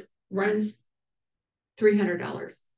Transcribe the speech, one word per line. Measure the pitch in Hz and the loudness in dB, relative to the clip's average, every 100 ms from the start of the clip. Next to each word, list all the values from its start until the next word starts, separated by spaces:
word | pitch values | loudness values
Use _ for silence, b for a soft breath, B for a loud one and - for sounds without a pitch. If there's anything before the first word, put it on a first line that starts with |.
| - _ _ | -16 _ _
runs | 190 202 214 214 - _ _ _ _ _ _ _ _ _ - | -2 0 0 -2 -8 _ _ _ _ _ _ _ _ _ 2
three | 214 208 | 4 4
hundred | 185 175 | 2 -2
dollars | - - - - _ | -6 -8 -12 -16 _